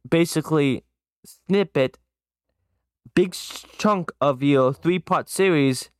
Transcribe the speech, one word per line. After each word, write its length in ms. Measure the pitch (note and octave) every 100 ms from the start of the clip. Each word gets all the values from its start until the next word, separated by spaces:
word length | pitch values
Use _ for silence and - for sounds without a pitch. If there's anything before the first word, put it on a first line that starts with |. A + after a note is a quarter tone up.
| B2+
basically 720 | E3 E3 D#3+ D3 D#3 C#3+ B2 _ _ _ _
snip 540 | - - - G3 G3 D3
it, 220 | C3 _ _ _ _ _ _ _ _ _ _ _ -
big 220 | - F#3 -
s-, 280 | - - - -
chunk 340 | G#3+ G3 E3 -
of 220 | C#3+ B2+
your 320 | C#3+ C#3 C3
three-part 560 | C#3 D#3+ F3+ - E3+ -
series, 640 | - F#3+ D#3+ C3+ B2+ -